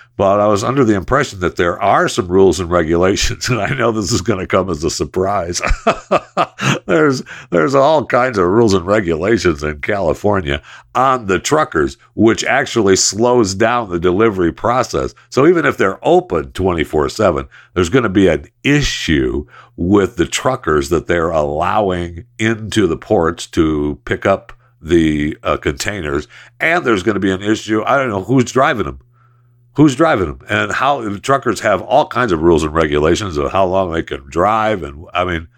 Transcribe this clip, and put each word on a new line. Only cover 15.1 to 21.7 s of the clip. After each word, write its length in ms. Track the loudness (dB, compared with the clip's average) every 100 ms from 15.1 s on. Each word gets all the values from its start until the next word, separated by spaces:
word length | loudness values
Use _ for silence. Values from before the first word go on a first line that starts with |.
| -8 _
So 200 | 2 4
even 180 | 4 2
if 100 | 0
they're 220 | -2 0 2
open 460 | 2 2 -4 -4
twenty-four 560 | -2 -2 0 -2 0 -2
seven, 400 | 0 0 0 -6 -14 -6
there's 140 | -2 2
gonna 200 | 2 2
be 200 | 4 4
an 180 | 2 -4 _
issue 840 | 0 0 0 -4 -2 0 0 -4 -8 -16 -18 -6
with 400 | 2 2 2 0
the 100 | -2
truckers 600 | -2 -4 -2 0 0 0
that 180 | -2 0
they're 220 | 0 0
allowing 920 | 0 -2 -2 -2